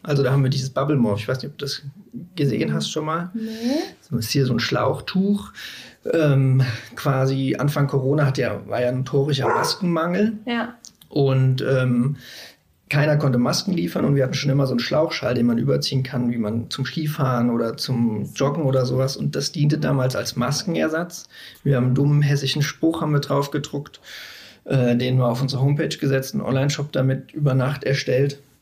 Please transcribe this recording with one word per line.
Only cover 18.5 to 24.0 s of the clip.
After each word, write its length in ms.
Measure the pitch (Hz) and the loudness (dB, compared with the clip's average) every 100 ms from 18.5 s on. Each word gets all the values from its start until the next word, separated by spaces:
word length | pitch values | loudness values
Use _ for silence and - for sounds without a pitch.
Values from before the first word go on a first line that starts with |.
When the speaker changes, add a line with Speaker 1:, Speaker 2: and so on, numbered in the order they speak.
| 160 | 0
Speaker 1:
oder 220 | 139 131 127 | 0 2 2
sowas. 300 | 131 135 - | 0 -2 -2
Und 180 | 143 143 | -4 -2
das 160 | 143 | -6
diente 280 | - 147 151 | 0 2 2
damals 360 | 147 139 131 127 | 0 2 0 -2
als 200 | - - | -4 -4
Maskenersatz. 920 | 123 143 - 165 160 160 180 - - - - - | -2 -2 -2 -2 0 -2 -6 -10 -18 -20 -20 -6
Wir 140 | 143 131 | 0 2
haben 80 | 127 | 2
einen 80 | 127 | 2
dummen 260 | 143 147 | 4 4
hessischen 400 | 143 139 135 151 | 4 2 -2 -2
Spruch, 400 | 147 - 165 160 | -2 0 0 0
haben 120 | 156 | 0
wir 60 | 147 | 0
drauf 280 | - 143 143 | 0 -2 -2
gedruckt, 500 | 147 147 143 143 - | -4 -6 -8 -10 -18